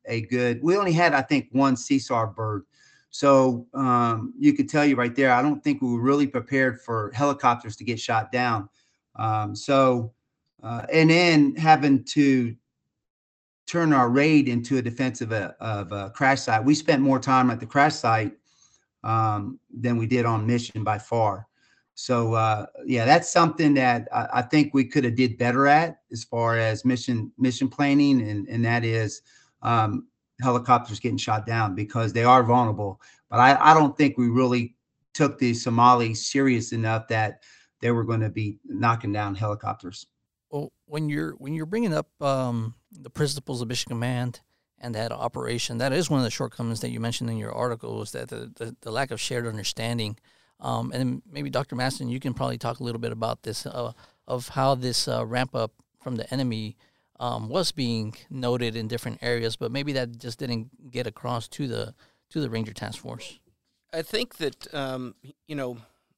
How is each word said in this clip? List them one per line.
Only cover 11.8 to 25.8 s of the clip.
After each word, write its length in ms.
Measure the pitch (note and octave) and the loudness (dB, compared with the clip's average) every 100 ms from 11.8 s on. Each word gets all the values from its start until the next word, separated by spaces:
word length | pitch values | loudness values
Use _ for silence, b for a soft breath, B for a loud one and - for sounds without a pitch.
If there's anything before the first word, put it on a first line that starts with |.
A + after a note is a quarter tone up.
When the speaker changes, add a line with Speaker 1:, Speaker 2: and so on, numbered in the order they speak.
| C#3+ C3+ | 6 2
Speaker 1:
to 500 | - D3+ C#3 C3 A#2 A2+ _ _ _ _ _ _ _ _ _ _ - | 2 2 4 4 0 -6 _ _ _ _ _ _ _ _ _ _ -6
turn 260 | E3+ D#3+ | 0 4
our 160 | C#3 A#2+ | 4 4
raid 400 | C3 D3+ D3+ B2 | 4 6 6 4
into 280 | A#2+ A#2 C3 | 0 0 0
a 60 | |
defensive, 500 | A#2 A#2 C3 - A2+ | 0 -2 -2 -2 -4
uh, 200 | A2 F2+ - | -4 -4 -8
of 320 | A2 G#2 F2+ | -6 -6 -6
a 180 | G2+ G2 | -8 -8
crash 320 | - C#3 A3+ | 0 2 2
site. 220 | - - | 2 0
We 100 | B2+ | 4
spent 280 | D3+ - C#3+ | 2 4 2
more 160 | C3+ C3 | 4 2
time 320 | C3+ C3 B2+ | 2 4 4
at 100 | A#2 | 0
the 60 | A2+ | -2
crash 280 | C#3+ D3+ | 2 2
site, 400 | - A#2 A2+ G#2 - _ _ _ _ _ _ | 2 0 0 -2 -8 _ _ _ _ _ _
um, 540 | A2 A2+ A2 G#2 G2+ C3 _ | -4 0 0 -2 -6 -12 _
than 260 | A#2+ A#2+ A#2 | -6 -2 -2
we 100 | A2+ | 0
did 180 | B2 | 0
on 220 | A#2 A2 A2 | 0 0 0
mission 380 | A#2+ A#2 A2 | -2 -2 -6
by 140 | G#2 G2+ | -4 -4
far. 480 | - A#2 G#2+ F#2+ - _ _ _ _ | -2 0 0 -2 -12 _ _ _ _
So, 400 | - - A#2+ A2+ | -12 -2 0 2
uh, 320 | A2+ A2 G#2+ - - - | 2 2 0 -6 -12 -4
yeah, 180 | B2 | 0
that's 260 | A2+ E3 - | 4 4 4
something 440 | F3 E3 D#3+ D3+ | 4 4 4 4
that 340 | C#3 B2+ A#2+ A2 | 4 4 0 -2
I, 160 | A2+ A2+ | -4 -2
I 80 | A#2+ | -2
think 300 | A#2+ D3+ C#3+ | 2 2 4
we 120 | C#3 | 2
coulda 260 | A#2+ D3+ B2 | 2 2 0
did 280 | A2+ B2 A2 | 2 0 2
better 280 | A#2+ B2+ C#3+ | 0 4 6
at 340 | D3+ | 6